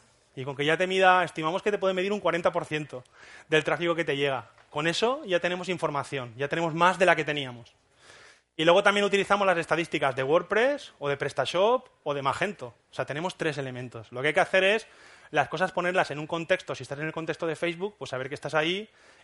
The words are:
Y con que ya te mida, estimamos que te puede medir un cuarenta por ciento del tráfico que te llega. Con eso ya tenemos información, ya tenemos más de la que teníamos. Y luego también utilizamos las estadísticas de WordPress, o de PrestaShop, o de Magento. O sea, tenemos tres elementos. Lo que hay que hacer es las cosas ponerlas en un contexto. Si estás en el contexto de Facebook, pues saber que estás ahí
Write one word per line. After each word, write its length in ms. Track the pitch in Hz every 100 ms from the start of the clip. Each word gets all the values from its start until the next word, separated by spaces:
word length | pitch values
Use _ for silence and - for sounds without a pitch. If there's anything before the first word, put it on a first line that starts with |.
| _ _ _ -
Y 80 |
con 100 | 131
que 100 | 135
ya 120 | 147 165
te 100 | 185
mida, 380 | 190 185 185
estimamos 360 | 160 - 156 185
que 120 | 214
te 60 | 202
puede 140 | 190
medir 200 | 185 196
un 80 | 208
cuarenta 320 | 180 170 180
por 140 | 170 156
ciento 360 | 151 151 127 - - - - -
del 160 | 156
tráfico 320 | 151 151 170 165
que 80 |
te 120 | 156 139
llega. 320 | 143 127 - _ _
Con 160 | 147 160
eso 360 | 165 226 285 247
ya 140 | 175
tenemos 280 | 175 180 180
información, 640 | 175 160 143 131 139 120 113
ya 100 | 143
tenemos 260 | 165 165
más 280 | 160 175 175
de 60 | 185
la 100 | 156
que 80 |
teníamos. 500 | 151 147 131 120 120 _ _ _ - - - - _ -
Y 80 |
luego 200 | 160 180
también 200 | 202 202
utilizamos 440 | 202 196 185 202 196
las 100 | 170
estadísticas 560 | 156 160 170 156 139
de 80 | 127
WordPress, 720 | 135 170 170 202 262 285 - -
o 80 | 143
de 80 | 139
PrestaShop, 720 | 143 - 127 170 208 247 - _
o 100 | 151
de 80 | 143
Magento. 440 | 135 127 196 185 123 - _
O 60 |
sea, 100 | -
tenemos 320 | 131 143 180 -
tres 220 | 160 143
elementos. 540 | 131 123 123 117 107
Lo 100 | 123
que 60 | 147
hay 60 |
que 40 | 156
hacer 240 | 180 190
es 240 | 190 220 - - - - -
las 160 | 147 135
cosas 240 | 160 180
ponerlas 400 | 180 175 185 156
en 80 | 143
un 80 | 151
contexto. 440 | 165 165 185 - 139
Si 80 |
estás 160 | 131 143
en 60 | 156
el 60 |
contexto 360 | 160 160 156 165
de 80 | 151
Facebook, 400 | 170 170 202 -
pues 120 | 131
saber 180 | 127 131
que 80 | 139
estás 180 | 147
ahí 340 | 151 160 190 220 _ - -